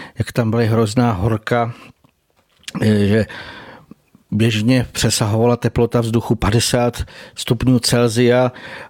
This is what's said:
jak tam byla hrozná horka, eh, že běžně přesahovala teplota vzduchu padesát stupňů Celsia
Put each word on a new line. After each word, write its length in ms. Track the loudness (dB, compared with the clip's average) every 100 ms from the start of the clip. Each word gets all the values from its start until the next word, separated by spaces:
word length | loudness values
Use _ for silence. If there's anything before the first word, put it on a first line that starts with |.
| -12 -8
jak 140 | -6
tam 180 | -2 0
byla 120 | 2
hrozná 500 | 2 2 0 2 0
horka, 600 | 0 -2 -2 -2 -2 -2 -6 -18 _ _ _ _ _ _ _ -12 -2
eh, 240 | 2 2 2
že 200 | 2 0 -6 -18 -18 -20 -20 -20 -20 _ _ -6
běžně 560 | 0 0 0 0 0 0
přesahovala 640 | -2 -2 0 0 0 2 2
teplota 440 | 0 0 0 0
vzduchu 340 | 0 0 0
padesát 680 | -2 0 0 0 0 0 -2 -10 -16 -18
stupňů 440 | -8 -4 -2 2 2
Celsia 720 | 2 2 2 2 4 4 2 -2 -16 -18